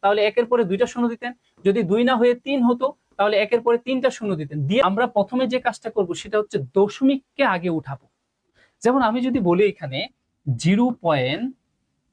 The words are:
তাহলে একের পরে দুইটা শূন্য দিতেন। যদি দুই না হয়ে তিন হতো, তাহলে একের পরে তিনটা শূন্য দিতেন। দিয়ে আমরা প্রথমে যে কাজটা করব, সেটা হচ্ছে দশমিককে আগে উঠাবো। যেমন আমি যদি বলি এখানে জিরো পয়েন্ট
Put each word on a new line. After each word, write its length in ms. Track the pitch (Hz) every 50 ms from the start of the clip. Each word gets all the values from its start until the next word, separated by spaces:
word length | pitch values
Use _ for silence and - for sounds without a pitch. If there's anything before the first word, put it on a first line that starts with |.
তাহলে 180 | - 196 208 214 208 214
একের 160 | 208 240 233 233
পরে 120 | 247 240 226 170
দুইটা 160 | 190 196 247 240
শূন্য 140 | - 247 240 233
দিতেন। 200 | 233 - 240 247 247 _ _ _ _ _ -
যদি 160 | 196 196 233 208 160
দুই 120 | 202 226 240 254
না 60 | 262 226
হয়ে 140 | 240 247 247 247 _
তিন 120 | 269 277 277 233 240
হতো, 180 | 247 240 262 277 294 _ _ _ _
তাহলে 200 | - 202 214 214 196 214
একের 160 | 208 240 233 233
পরে 100 | 240 233 240 -
তিনটা 240 | 247 269 254 262 254 -
শূন্য 160 | - 220 202 185 156
দিতেন। 180 | 151 139 151 151 139 139
দিয়ে 120 | 202 254 - 185
আমরা 160 | 196 220 247 240 233
প্রথমে 280 | 208 202 - 247 254 262 226
যে 60 | 254 254 -
কাজটা 220 | 247 220 - - 233 -
করব, 140 | 220 190 170 170 -
সেটা 140 | - 208 214 214
হচ্ছে 180 | 214 - - 185 135 123 _ 190
দশমিককে 640 | 202 202 - - 269 269 277 269 - _ _ - 277 233 185
আগে 160 | 175 170 180 165 156
উঠাবো। 280 | - 135 131 - _ _ _ _ _ _ _ _ _ _ _ _ _ _ _ _
যেমন 180 | - 233 254 277 247 214
আমি 100 | 226 247 240
যদি 120 | 262 233 262 190 175
বলি 160 | 175 180 208 202
এখানে 260 | - - 160 135 131 143 208 - _ _ _ _ _ _ _
জিরো 400 | 143 123 113 - 165 196 214 247 247 233 - -
পয়েন্ট 420 | 170 151 135 127 131 147 190 240 262 - _ _ _ _ _ _ _ _ _ _ _